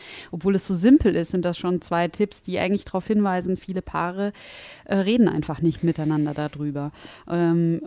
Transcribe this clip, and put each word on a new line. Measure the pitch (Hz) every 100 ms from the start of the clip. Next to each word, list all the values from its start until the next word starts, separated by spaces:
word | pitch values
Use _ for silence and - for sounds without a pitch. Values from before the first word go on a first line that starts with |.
| - - -
obwohl | 170 185
es | 196 -
so |
simpel | 180 208 285 208
ist, | 170 165
sind | 185
das | 175 175
schon | 180 180
zwei | - 170 170
Tipps, | - 208 -
die | - 180
eigentlich | 185 196 -
darauf | 185 -
hinweisen, | 214 202 180 180 185
viele | - 185
Paare, | - 160 170 185 202 - - - - - -
äh, | 196
reden | 190 247 208
einfach | 156 147 151
nicht | 165 -
miteinander | 170 160 156 156 147
darüber. | 147 151 143 147 143 143 - - - -
Ähm, | 170 170 170 170 165